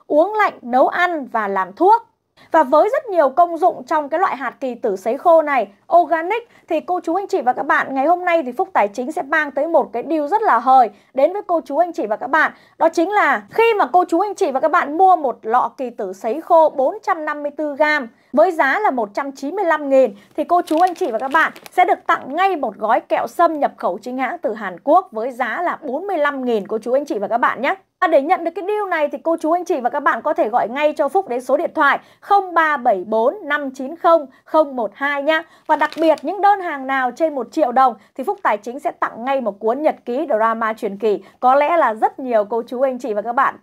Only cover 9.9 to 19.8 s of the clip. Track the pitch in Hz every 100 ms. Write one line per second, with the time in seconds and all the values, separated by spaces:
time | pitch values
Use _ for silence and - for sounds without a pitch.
9.9 | 233 262 311 285 415 415 240 254 262 220
10.9 | - _ 262 302 403 415 330 - 285 349
11.9 | 330 214 254 254 311 269 - _ - 320
12.9 | 339 339 415 311 220 202 - 466 415 294
13.9 | 359 349 330 415 381 349 254 302 349 269
14.9 | 311 381 339 269 - 220 240 - - 247
15.9 | 240 196 190 233 294 - 339 302 277 269
16.9 | 415 - 349 302 294 294 285 302 277 302
17.9 | 302 233 - _ 254 359 330 277 339 415
18.9 | 254 208 302 277 269 277 392 339 302